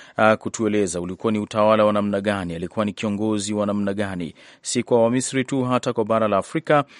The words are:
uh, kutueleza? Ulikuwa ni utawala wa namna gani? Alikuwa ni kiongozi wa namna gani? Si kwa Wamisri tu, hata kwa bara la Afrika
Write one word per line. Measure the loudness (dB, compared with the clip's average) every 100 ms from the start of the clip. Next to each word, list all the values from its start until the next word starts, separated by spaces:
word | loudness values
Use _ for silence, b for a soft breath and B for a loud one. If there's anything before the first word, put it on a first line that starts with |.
| B 2
uh, | 4
kutueleza? | 4 0 -4 0 0 0 -2
Ulikuwa | -6 -4 -2
ni | -2
utawala | -2 2 4 4 4
wa |
namna | 2 0 -2
gani? | -2 -2 -4 -6
Alikuwa | -6 -2 -4
ni |
kiongozi | -2 -4 -2 -2 -2 -2
wa | -2 0
namna | 0 -2
gani? | -2 -4 -6 -8 B B B
Si | -6 -4
kwa | 2 4
Wamisri | 4 2 -2 -4 -2
tu, | -2
hata | 0 0 0
kwa | -2 0
bara | 0 2
la | 0
Afrika | 0 -4 2 2 0